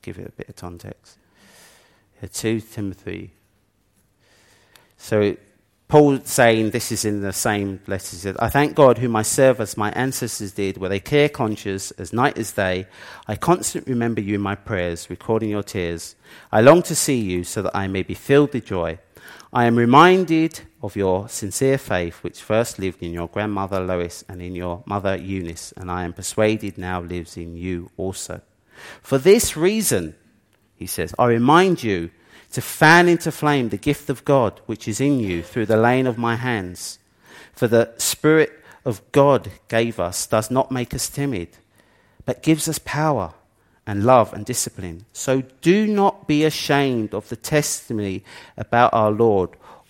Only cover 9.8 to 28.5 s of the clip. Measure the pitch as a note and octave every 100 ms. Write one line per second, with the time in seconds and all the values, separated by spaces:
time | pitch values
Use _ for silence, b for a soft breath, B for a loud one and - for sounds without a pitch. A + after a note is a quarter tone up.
9.8 | G#2 - C3 C3 A#2+ - G2+ - G2 F#2
10.8 | F#2 G2 - D3 D3 - A#2 G#2 G2+ G2
11.8 | - - F#2 A2 C#3 - G#2+ - F#2+ F#2
12.8 | F#2+ B B B B G#2+ - F3 - -
13.8 | - B2 A#2 A2+ G2+ G#2 G2 G2 - G#2
14.8 | F2 E2+ - F2+ - A2+ A2 G#2 G2 G#2
15.8 | F2 E2+ - _ B B B A2 A#2+ E3+
16.8 | E3+ D#3 - C3 G2+ F2+ F2+ - F#2 -
17.8 | G2 F#2+ F#2 G#2 - C#3 C#3+ B2+ - F#2+
18.8 | E2 E2 _ B B B B B2+ A#2+ A#2
19.8 | A#2+ C3+ F3 F#3 F3+ D#3+ D#3+ - - _
20.8 | G#2+ G2+ F#2+ F#2 G#2 - G2+ - C3+ C3+
21.8 | - F#2+ E2+ - - - - G#2+ A#2 -
22.8 | F#2+ E2+ F2 E2+ E2+ - G#2+ G2+ G2 G2
23.8 | F#2 F#2 E2+ - - F#2 F2 F2+ F2+ F2
24.8 | - G2+ G2 F#2+ F#2 F#2+ E2+ E2 - -
25.8 | F2+ F2+ F2 E2+ F#2 - G#2+ A2 G2+ F#2+
26.8 | F2+ F2+ F2 F2 E2 - E2+ E2+ F2+ F2
27.8 | E2 - F#2+ F#2 - F2 _